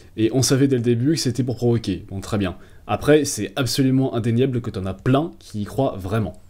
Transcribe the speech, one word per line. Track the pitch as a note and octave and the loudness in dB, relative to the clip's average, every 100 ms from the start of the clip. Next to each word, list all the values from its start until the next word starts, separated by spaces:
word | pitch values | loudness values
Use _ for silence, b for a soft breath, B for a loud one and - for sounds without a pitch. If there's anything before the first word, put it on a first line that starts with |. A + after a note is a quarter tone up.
| B A2 | B 0
Et | A2 | 0
on | C3 | 2
savait | B2 C3+ C#3 | 2 4 2
dès | B2+ | 2
le | |
début | A#2+ A#2 C3+ | 2 2 2
que | D#3+ | 0
c'était | B2+ - | 0 -2
pour | B2 A#2 | -2 0
provoquer. | A#2+ A#2 G#2+ E2+ - | 0 0 0 -4 -6
Bon, | F#2+ | -10
très | - G#2+ | -4 -2
bien. | F#2 E2+ B B - | -2 -4 B B -6
Après, | G#2 C#3+ D3+ C#3 | -2 4 4 4
c'est | - - - | -4 -6 -4
absolument | B2 - C3 C3 C3 | -2 0 2 2 0
indéniable | A#2+ A#2 A2+ C#3 A#2+ | 0 0 2 0 -2
que | A2 | -6
t'en | F#2+ F#2+ | -6 -6
as | |
plein | F#2+ B2+ C3+ F3 - | -4 2 2 0 -8
qui | - G#2 | -12 -8
y | G2+ | -6
croient | - C3+ - | -2 -2 -2
vraiment. | F#2 A2 G#2 - | -4 -2 -2 -6